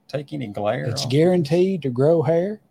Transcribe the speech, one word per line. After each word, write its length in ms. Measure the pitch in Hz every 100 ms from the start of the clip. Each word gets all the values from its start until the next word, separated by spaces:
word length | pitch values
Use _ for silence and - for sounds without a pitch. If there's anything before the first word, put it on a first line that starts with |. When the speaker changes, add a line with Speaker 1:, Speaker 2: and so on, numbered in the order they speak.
| _
Speaker 1:
take 260 | 139 143
any 140 | 151 117
glare 360 | 101 104 127
Speaker 2:
It's 200 | - 123
Speaker 1:
off? 60 | 135
Speaker 2:
guaranteed 680 | 135 175 180 147 165 190 190
to 60 | 139
grow 320 | 120 143 170
hair. 400 | 147 165 190 214 _